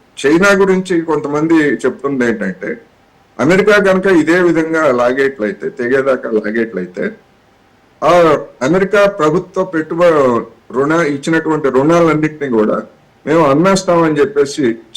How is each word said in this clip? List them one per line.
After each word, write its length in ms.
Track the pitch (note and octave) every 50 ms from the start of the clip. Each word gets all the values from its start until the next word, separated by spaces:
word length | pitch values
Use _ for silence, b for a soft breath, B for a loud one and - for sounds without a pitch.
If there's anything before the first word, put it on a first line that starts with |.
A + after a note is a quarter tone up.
| _ _ _ - -
చైనా 260 | C#3 D#3+ F3 G3 G3+ G3+
గురించి 480 | F#3+ G3 F#3+ F#3 F#3 F#3 - F#3 E3
కొంతమంది 540 | D#3+ D#3+ D#3 D3 - C#3+ D3 D3 D#3 E3 E3
చెప్తుంది 720 | D#3+ D3+ C#3+ A2+ A2 - C3 - - - C#3 C#3+ B2+ A#2+
ఏంటంటే, 540 | A#2+ A2 G#2 G2+ F#2+ F#2 - G2+ F2 D#2+ - - _ _ _ _ _ _ _ _ _ _ -
అమెరికా 380 | B2 D3 F3+ F#3+ G3+ G#3 G#3 G#3
కనుక 280 | F#3+ F#3+ F#3+ F#3+ F#3
ఇదే 340 | G3 F#3 D#3+ D3 D3+ E3+ F#3
విధంగా 520 | F3+ F3 D#3+ D#3+ D#3+ D#3+ D#3+ D#3+ D#3 C#3+ B2
లాగేట్లయితే, 760 | B2 A#2+ B2 C3 C#3 C#3 C3+ C3+ - G#2+ G#2 F#2+ - - C3
తెగేదాకా 640 | - - A#2+ B2 C3+ C#3 C3+ C#3 B2+ B2 C3 B2
లాగేట్లయితే, 840 | A2+ G#2+ G#2+ G#2+ G#2+ A#2 A2+ A2+ - - F3+ F3 - - - G#3+ A3 - _ _ _ _ _ _ _ _ _ _ _ _ _ _ _ _ C3+
ఆ 340 | D3+ F3 F3+ E3+ D#3+ D3 - - - - _ B2
అమెరికా 440 | C#3 E3+ F#3+ G3 F#3+ G#3 G3+ G3+
ప్రభుత్వ 580 | G3 G3 - D3+ D#3 D3+ F3+ F#3 - - F#3+ F#3
పెట్టుబ-, 800 | F3+ - D#3+ D#3 - F3 E3 F3 F3 E3 D3 C3+ B2+ A#2+ A2+ G2 - - _ _ - G#2+
రుణ, 200 | B2 C#3 D3 D#3+
ఇచ్చినటువంటి 760 | E3+ E3 C#3+ D3 C#3 - E3 D#3+ D#3+ - D#3 D#3 D#3 C3+ C3+
రుణాలన్నింటినీ 880 | A#2+ B2+ C#3 D#3 E3+ E3+ E3+ D#3+ D3+ D3+ D3+ D3+ - - C#3+ C3+ A#2+ A2
కూడా 240 | G#2+ - G2+ F#2+ - - - _ _ _ _ _ _
మేము 200 | - D3+ E3+ D#3+
అమ్మేస్తామని 720 | C#3 C#3 D3+ F3 F#3+ F#3+ F#3 - - F3 E3+ E3 D#3 D3+ D3
చెప్పేసి 560 | C#3+ - - D3 C#3+ C3+ - - C#3 A#2 A2+ - - - -